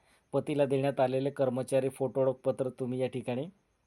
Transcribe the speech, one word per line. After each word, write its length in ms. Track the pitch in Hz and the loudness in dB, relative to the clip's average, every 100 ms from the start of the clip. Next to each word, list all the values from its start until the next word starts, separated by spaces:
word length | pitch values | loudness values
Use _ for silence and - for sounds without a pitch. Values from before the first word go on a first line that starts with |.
| _ _ _ | _ _ _
पतीला 340 | 139 135 147 143 | -4 0 0 2
देण्यात 340 | 139 139 135 | 2 0 2
आलेले 300 | 127 131 139 | 2 2 -2
कर्मचारी 600 | 135 131 123 123 135 131 | 0 0 0 0 0 0
फोटो 320 | - 131 135 | -2 -4 2
ओळखपत्र 480 | 135 127 135 - 127 | 0 0 -2 -2 -2
तुम्ही 300 | - 127 127 | -4 -6 -2
या 80 | 127 | -2
ठिकाणी 400 | 127 117 123 165 - _ _ | -4 -4 -4 -6 -12 _ _